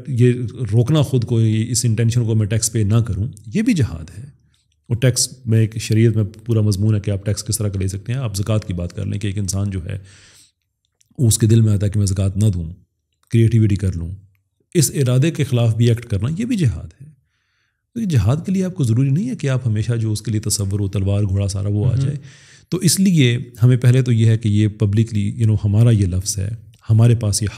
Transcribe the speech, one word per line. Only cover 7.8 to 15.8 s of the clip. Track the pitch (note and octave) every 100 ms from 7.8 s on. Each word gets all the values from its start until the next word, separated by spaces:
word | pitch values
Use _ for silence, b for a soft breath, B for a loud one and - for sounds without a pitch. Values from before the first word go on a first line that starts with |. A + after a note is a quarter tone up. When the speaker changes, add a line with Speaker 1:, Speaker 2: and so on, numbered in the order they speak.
Speaker 1:
ले | F#2+
सकते | G2 -
हैं। | B2
आप | B2
ज़कात | F#2+ G2+ G#2+
की | -
बात | F2 F2
कर | - G2
लें | G2+
कि | G2+
एक | F#2+
इंसान | G2 F#2+ G2+
जो | F#2
है | E2+ F#2+ - B B B B B _ _ _ _ _ -
उसके | B2 G#2+ A2+
दिल | A2+
में | A2
आता | G2+ G2+
है |
कि | G#2
मैं | G2
ज़कात | F#2+ G2 F#2
ना | G#2+
दूँ, | F2 D#2+ - _ _ _ _ _
क्रिएटिविटी | A2+ A2+ A#2 G#2+ G2+
कर | F#2
लूँ, | E2 E2 F#2+ - _ _ _ _
इस | F3+ D3
इरादे | F#3+ B2+ B2+ D#3+
के | D#3+
ख़िलाफ़ | C#3+ B2 A#2
भी | A2+